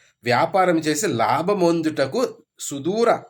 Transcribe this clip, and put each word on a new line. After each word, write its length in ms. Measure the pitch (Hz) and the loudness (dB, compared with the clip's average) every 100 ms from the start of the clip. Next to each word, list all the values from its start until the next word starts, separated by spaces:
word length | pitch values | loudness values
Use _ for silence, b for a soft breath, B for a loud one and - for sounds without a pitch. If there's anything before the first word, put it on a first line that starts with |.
| b _ | b _
వ్యాపారం 540 | 117 120 165 190 180 165 | 0 2 2 2 2 2
చేసి 280 | 156 151 202 | 0 -2 -2
లాభమొందుటకు 1300 | 120 110 135 175 202 175 170 156 139 135 208 254 - _ _ | 0 0 0 0 2 2 2 -2 -2 -2 -2 -4 -6 _ _
సుదూర 600 | - 139 139 208 233 160 | -12 -8 -4 0 0 0